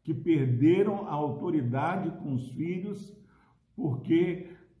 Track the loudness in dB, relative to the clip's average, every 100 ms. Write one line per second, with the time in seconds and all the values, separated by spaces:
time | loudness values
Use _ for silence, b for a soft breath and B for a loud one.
0 | -6 -2 2 2 4 6 6 6 4 0
1 | -4 -4 -2 -2 -2 0 0 -2 -2 -2
2 | -4 -6 -4 -4 -4 -6 -4 -4 -6 -10
3 | -14 b b b b b _ -6 -4 -4
4 | 2 4 4 -2 B B B _